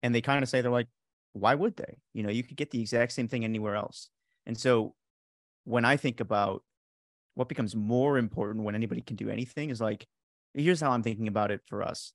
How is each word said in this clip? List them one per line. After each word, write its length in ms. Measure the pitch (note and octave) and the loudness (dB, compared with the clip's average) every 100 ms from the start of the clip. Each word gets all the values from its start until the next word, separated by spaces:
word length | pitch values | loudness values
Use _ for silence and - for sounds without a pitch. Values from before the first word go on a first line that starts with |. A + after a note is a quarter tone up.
And 120 | B2+ | 2
they 60 | A#2 | 2
kinda 240 | A#2 C#3+ C3 | 2 2 2
say, 140 | C3 | 0
they're 100 | A#2+ | 2
like, 180 | B2 A#2 _ _ _ _ | 0 0 _ _ _ _
"Why 220 | - G2+ | 0 2
would 220 | C#3+ G#3 - | 4 2 -2
they? 200 | - - _ | -10 -12 _
You 100 | - | -6
know, 60 | G#2 | -2
you 140 | A2 | -2
could 160 | B2 C#3 | -4 -6
get 120 | D3 | -4
the 120 | B2 | -4
exact 300 | A2+ A#2+ A#2 | 0 2 2
same 160 | - A#2 | 0 -4
thing 160 | B2+ | -2
anywhere 320 | A2+ A2 G#2+ G#2 | -2 -2 -2 -4
else." 340 | G2+ - - _ _ _ | -4 -10 -20 _ _ _
And 140 | - A#2 | -10 -2
so 360 | C3 A#2+ A2 - _ _ _ _ _ _ | 4 4 2 -6 _ _ _ _ _ _
when 220 | - A#2+ A#2 | -2 2 4
I 100 | C#3+ | 4
think 240 | C#3+ A#2 | 2 -4
about 420 | A2 G#2+ G2+ F#2+ _ _ _ _ _ _ _ | 0 2 2 -2 _ _ _ _ _ _ _
what 140 | - B2+ | -6 -6
becomes 260 | - A2 | -2 -4
more 440 | A2 G#2+ B2 C#3 C#3 | -2 0 2 4 2
important 480 | A2+ - G#2+ A2 G#2+ | 0 -2 -4 -2 -4
when 80 | |
anybody 260 | G#2 A2+ - | -2 -2 -4
can 160 | B2 G#2+ | -8 -8
do 140 | G#2+ | -6
anything 400 | G#2+ B2 - D3+ | -4 -6 -6 -6
is, 100 | A#2+ | -2
like, 260 | A2 G#2 - _ _ _ _ | -2 -2 -8 _ _ _ _
here's 300 | - D3+ F3+ | 0 2 4
how 80 | D3+ | 4
I'm 120 | B2 | 2
thinking 260 | A#2 G#2+ A2 | 2 -2 -2
about 220 | G#2 G#2 | 0 0
it 120 | G2+ _ | -2 _
for 160 | G#2 | -6
us. 300 | F2 E2 - | -6 -6 -12